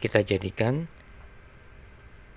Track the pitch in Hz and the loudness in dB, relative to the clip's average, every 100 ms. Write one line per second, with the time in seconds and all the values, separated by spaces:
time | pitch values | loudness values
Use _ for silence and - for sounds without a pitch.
0 | 110 107 98 98 98 - 113 143 165 - | 4 4 4 2 0 2 2 2 -2 -10
1 | - - - - - - - - - - | -18 -18 -18 -18 -20 -20 -20 -18 -18 -20
2 | - - - | -20 -20 -20